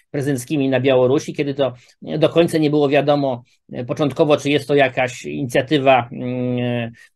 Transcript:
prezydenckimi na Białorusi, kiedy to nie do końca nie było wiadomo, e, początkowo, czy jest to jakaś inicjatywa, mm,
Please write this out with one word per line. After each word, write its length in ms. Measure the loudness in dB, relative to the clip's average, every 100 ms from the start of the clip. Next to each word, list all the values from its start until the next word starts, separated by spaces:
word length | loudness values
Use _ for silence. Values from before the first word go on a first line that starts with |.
| _
prezydenckimi 580 | -6 -2 -4 -2 -2 0
na 120 | 2
Białorusi, 540 | 4 4 4 2 -2
kiedy 200 | -6 -4
to 180 | -2 -4 -4 _ _
nie 160 | -10 -2
do 100 | 0
końca 300 | 2 2 2
nie 120 | 2
było 180 | 2 2
wiadomo, 540 | 2 2 2 0 -4 -10 _ -16
e, 120 | -12
początkowo, 520 | -8 -4 -2 0 2 2
czy 140 | 2
jest 180 | -2 0
to 60 |
jakaś 500 | 2 2 0 -4 -6
inicjatywa, 840 | -12 -8 -4 -2 0 2 4 4 2
mm, 800 | -6 -8 -6 -4 -4 -2 -4 -6 -10 -20